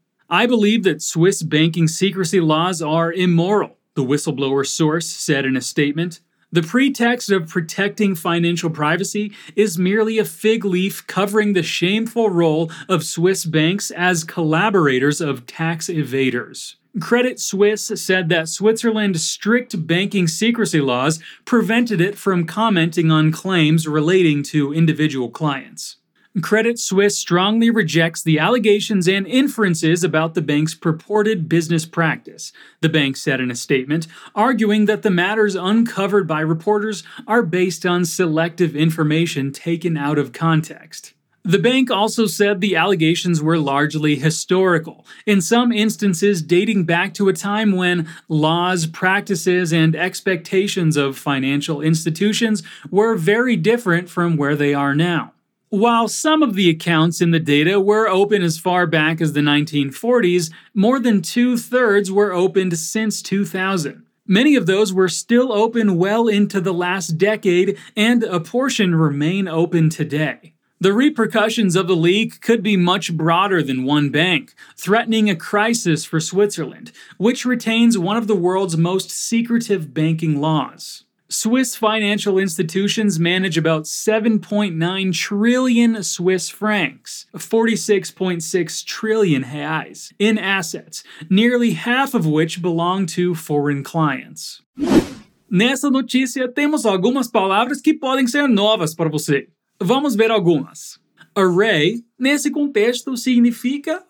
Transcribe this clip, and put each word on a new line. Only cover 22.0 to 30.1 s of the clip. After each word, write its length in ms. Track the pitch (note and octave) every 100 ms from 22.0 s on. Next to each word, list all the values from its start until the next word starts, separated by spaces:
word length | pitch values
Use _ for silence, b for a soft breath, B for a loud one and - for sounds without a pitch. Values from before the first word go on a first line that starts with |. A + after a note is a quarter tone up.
it 160 | F#3 G3+
from 280 | G3 F3+ E3
commenting 640 | G#3 A3+ F3+ E3 E3+ D#3+
on 220 | D#3 D#3
claims 560 | D#3 F#3+ F#3 D3+ E3 D#3+
relating 560 | D3+ D3+ F#3+ E3+ D3
to 300 | C#3+ D3+ C#3
individual 560 | D#3+ E3 D3+ D3+ C3+ A#2+
clients. 640 | - D#3 C3+ - - - - _ _ _ G3+
Credit 360 | - G#3+ A3+ A#3
Suisse 400 | - F#3+ G3+ G3+
strongly 520 | - F3 G3 A3+ A#3
rejects 520 | A3 E3 D#3 E3 D#3+
the 180 | E3 D3+
allegations 680 | E3 B3 G#3+ G#3 G#3 G3+ F3
and 180 | G3 F#3+
inferences 800 | B3+ C#4+ - G3+ D#3+ D#3+ E3
about 300 | D#3+